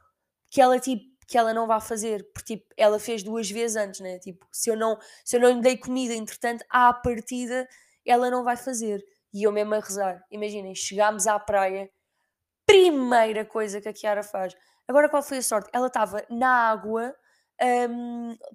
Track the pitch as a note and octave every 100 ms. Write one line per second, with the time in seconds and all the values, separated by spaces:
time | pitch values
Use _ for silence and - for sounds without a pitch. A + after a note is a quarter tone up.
0 | _ _ _ _ _ C#4 B3+ B3 C4 A#3+
1 | - _ - A#3+ A3+ A3+ A3+ A3 G#3+ A3+
2 | A3 G#3 - - - A3 _ - G#3+ G#3
3 | A3 A3+ G3 A3+ G3 G#3+ A#3 G#3+ G3 F#3+
4 | F#3 F3+ F#3+ F3 _ - A#3 A3 A3+ G#3+
5 | - - - A#3+ B3 B3 B3+ B3+ B3+ C4
6 | B3 A3+ G#3+ - A#3+ A#3 - B3 B3 A#3+
7 | B3 A3+ - B3 A#3+ B3+ B3+ _ _ _
8 | - A#3+ B3 B3 A#3+ A#3+ C4 A#3 A3 G3+
9 | - _ _ G3 G#3+ G#3 G#3 G#3+ G#3 G3
10 | F#3+ F3+ _ G#3 G#3 G#3 F#3+ F#3 - G3
11 | G#3 G#3+ A3 G#3 G#3+ G3+ F#3+ F#3+ G3 _
12 | _ _ _ _ _ _ - G4+ F4+ C#4+
13 | B3 A#3+ A3 G#3+ G#3+ A3+ G#3+ G3+ G#3+ G#3
14 | G#3+ G#3 G#3 F#3+ F#3 - _ _ - C#4
15 | D4 D4 C#4 C4+ A#3 G#3+ - B3 B3+ B3
16 | G#3 G#3 - A#3 B3+ B3 A3+ G#3+ G3+ A3+
17 | B3 - _ _ _ - B3 B3 A#3+ A#3+
18 | A#3+ A#3+ A#3 - -